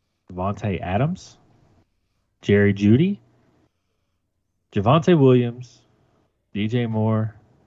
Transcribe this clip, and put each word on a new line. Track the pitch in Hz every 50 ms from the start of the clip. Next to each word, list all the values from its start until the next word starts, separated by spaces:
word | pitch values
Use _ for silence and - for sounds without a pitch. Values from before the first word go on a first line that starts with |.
| _ _ _ _ _ -
Davante | 90 90 92 101 101 - - 107 92 78
Adams, | - 87 92 107 135 160 185 - - - - _ _ _ _ _ _ _ _ _ _ _ _ _ _ _ _ _ _ _ _ _
Jerry | - - 101 101 101 101 101
Jeudy, | 98 101 104 113 131 170 196 202 - _ _ _ _ _ _ _ _ _ _ _ _ _ _ _ _ _ _ _ _ _ _ _ _ _ _ _ _ _ _
Javonte | - 104 92 113 123 147 - 185 180 156
Williams, | 135 131 127 123 120 120 117 123 123 - _ _ _ _ _ _ _ _ _ _ _ _ _ _ _ _ -
D | 101 104 107
J | 120 123 120
Moore, | 113 110 110 107 110 110 107 110 107 - - _ _ _ _ _